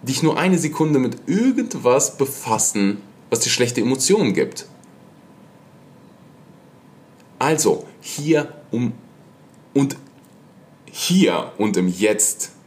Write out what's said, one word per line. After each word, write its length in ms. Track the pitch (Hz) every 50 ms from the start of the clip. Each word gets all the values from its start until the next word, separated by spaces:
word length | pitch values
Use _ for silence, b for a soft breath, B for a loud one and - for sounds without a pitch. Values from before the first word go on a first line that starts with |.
dich 220 | - - - - -
nur 160 | 156 - -
eine 180 | 156 185 185 170
Sekunde 400 | - 151 151 - 160 156 151 135
mit 300 | 127 120 117 - - -
irgendwas 880 | 175 202 233 262 262 - 247 - - 139 - 123 123 139 151 - - -
befassen, 800 | 139 135 127 - - - 110 107 - - - 104 98 98 101 101 - - - - - -
was 120 | - 113
dir 100 | - -
schlechte 300 | - - 123 120 123 -
Emotionen 520 | 131 120 131 131 - - 190 220 180 120 92
gibt? 320 | - - - - - - - - - - - - - - - - - - - - - - - - - - - - - - - - - - - - - - - - - - - - - - - - - _ - - - - - - - - - - -
Also, 480 | 123 143 160 151 - 104 78 - B B B B
hier 520 | - - - - 143 151 160 147 147 - - - - -
um, 220 | - 120 123 120 120 - - - - - - - - _ - - - - - - -
und 240 | 139 139 135 - - - - - - - - - - - - _ - - - - _ -
hier 680 | - - - - - 170 185 185 101 87 82 - - - -
und 200 | 104 107 95 92
im 100 | 92 90
Jetzt 640 | 90 90 101 107 113 107 - - - - - - - - -